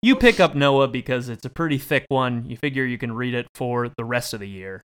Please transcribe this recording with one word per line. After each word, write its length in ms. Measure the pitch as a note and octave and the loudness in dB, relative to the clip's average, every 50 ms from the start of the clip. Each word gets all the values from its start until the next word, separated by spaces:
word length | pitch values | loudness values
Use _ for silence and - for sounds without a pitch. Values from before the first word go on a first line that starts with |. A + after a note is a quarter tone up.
| - | 6
You 120 | A3+ C4+ C4 | 4 4 8
pick 220 | A#3+ B3 A3 - | 6 6 6 6
up 140 | F#3 D#3+ - | 4 4 4
Noah 340 | C#3+ C#3+ C#3+ C#3 C3+ C#3 C3+ | 4 4 4 6 4 4 2
because 400 | A#2+ B2+ B2 - B2+ B2+ B2 B2 | 0 -6 -4 -2 -4 -4 -2 -6
it's 160 | A#2 A2 - | -10 -10 -10
a 40 | B2+ | -12
pretty 280 | _ - E3 D#3+ D3 C3 | _ -4 -2 0 0 -2
thick 260 | - - D#3 C3+ - - | -2 0 -2 -2 0 0
one. 360 | C#3 C3 C3 B2 A#2+ A#2 A#2 A#2 | 0 0 0 0 -2 -4 -6 -8
You 100 | A2+ A2 | -10 -6
figure 280 | - D3 C3+ C3+ C3 | -6 -4 -2 -2 -2
you 120 | B2+ B2 A#2 | -2 -4 -6
can 140 | - A#2+ A2+ | -6 -6 -6
read 200 | A2+ B2 B2+ A#2+ | -4 -4 -4 -4
it 140 | A#2+ B2 - _ | -4 -6 -8 _
for 340 | - C3 B2 A#2+ A#2+ A#2+ A#2+ - - | -8 -6 -4 -2 -2 -2 -4 -6 -8
the 60 | A#2 | -6
rest 280 | A2+ A#2+ B2 A#2+ - - | -2 -2 -2 -2 -4 -10
of 40 | A2 | -10
the 80 | G2+ G2 | -10 -12
year. 320 | G2 F#2+ F#2 F#2+ F#2+ F#2 _ | -12 -12 -12 -12 -14 -14 _